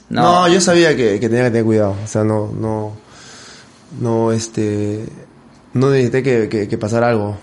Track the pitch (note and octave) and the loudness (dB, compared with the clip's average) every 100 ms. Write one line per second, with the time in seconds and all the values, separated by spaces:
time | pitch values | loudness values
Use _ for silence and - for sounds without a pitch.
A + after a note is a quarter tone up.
0 | - A2+ B2 F3+ F3+ F#3 F#3+ F3 E3 B2+ | -8 0 2 4 4 4 4 4 4 2
1 | A2+ G2+ A#2 A#2 B2 A2+ A2+ A2 G2+ G2 | 0 0 0 0 2 2 2 2 0 -2
2 | G#2+ A2 G#2+ G#2+ G#2+ G#2+ A2 A2 G#2+ G#2 | -6 -2 0 -2 -4 -6 -6 -6 -8 -12
3 | - - - - - - - - - B2+ | -20 -20 -20 -20 -20 -20 -20 -20 -18 -8
4 | A#2+ A2+ A2+ A2+ A2 - G#2+ G#2 G#2 G#2+ | -2 0 0 -2 -4 -4 -4 -2 -4 -6
5 | A2+ - - - - - - B2 C3+ C3+ | -10 -16 -20 -20 -20 -20 -8 0 2 2
6 | A#2+ B2+ B2+ A#2+ G#2+ A2 G#2+ A2+ G#2+ A#2 | 2 0 0 0 0 -2 -2 -4 -2 0
7 | A#2+ A2+ G#2 G#2 | 0 0 -2 -6